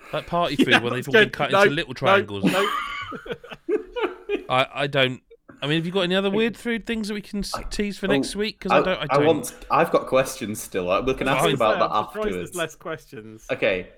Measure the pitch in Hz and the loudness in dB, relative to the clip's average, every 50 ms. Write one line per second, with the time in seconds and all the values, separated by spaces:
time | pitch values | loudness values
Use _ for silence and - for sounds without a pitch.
0 | - - - 151 147 - 175 175 175 139 143 139 - 135 123 - 113 120 120 123 | -12 -8 -8 -6 -4 -2 0 0 0 2 2 0 2 4 4 2 2 0 -4 -4
1 | 120 139 139 220 208 123 - - 147 127 139 196 202 202 143 165 156 - 127 - | -2 2 4 4 4 4 2 -2 -2 2 4 4 4 4 4 0 -4 -6 -6 -2
2 | 135 180 196 202 190 196 101 98 190 180 185 190 202 214 - - - - - 1077 | 2 4 4 4 2 0 -2 0 0 2 2 2 0 0 -2 -4 -6 -6 -8 -10
3 | - - - - - - - - - - - - _ - 403 - - - - 480 | -10 -10 -12 -12 -10 -12 -12 -12 -14 -18 -18 -12 _ -2 -2 -2 -4 -6 -6 -4
4 | 440 - - - - - 403 - - - 127 127 135 - - 127 143 143 139 139 | -4 -4 -6 -8 -8 -6 -6 -6 -4 0 0 0 0 0 -2 -4 -4 -2 0 2
5 | 131 127 127 - _ _ - - _ - - - 139 143 156 165 160 175 180 196 | 2 0 0 -4 _ _ -20 -20 _ -20 -14 -8 -4 -2 -2 -2 -2 -2 -2 0
6 | 175 175 185 196 196 196 196 220 226 233 226 - - 240 233 220 - - 233 226 | 0 2 2 0 0 0 0 0 0 0 -2 -4 -6 -4 -4 -4 -4 -6 -6 -4
7 | 214 202 214 208 - - - 202 185 - - - - - - - 208 202 185 - | -4 -6 -6 -8 -8 -8 -6 -6 -6 -6 -8 -8 -8 -6 -4 -2 -2 -4 -4 -4
8 | 196 185 143 135 123 - - 196 214 220 - - - 190 123 143 - 185 185 - | -2 0 0 0 0 -2 -4 -4 -4 -4 -6 -6 0 2 4 4 4 2 0 -2
9 | 151 135 131 147 147 160 160 143 - - - - - - 123 143 170 170 - 139 | 0 2 2 4 6 4 4 2 0 -8 -10 -12 -4 0 2 2 4 4 2 2
10 | - - 131 131 135 - - - 120 101 107 - - - - 95 90 90 95 98 | 2 2 2 2 2 2 -2 -8 -6 -6 -6 -8 -8 -6 -4 -2 0 2 2 2
11 | 120 131 127 - 127 135 139 131 160 165 147 127 113 110 110 90 - - - 107 | 2 0 0 0 0 0 2 2 2 2 2 4 4 4 4 4 2 2 2 0
12 | - - - 208 214 208 185 175 175 147 - 180 160 156 - - - 175 160 156 | -2 -2 -4 -4 -4 -4 -4 -4 -6 -6 -6 -6 -6 -6 -6 -10 -12 -10 -10 -10
13 | - - 139 113 107 110 107 110 - - 135 - - 110 95 90 90 - - | -12 -16 -16 -16 -16 -16 -18 -12 -8 -6 -2 0 2 2 2 0 -2 -8 -14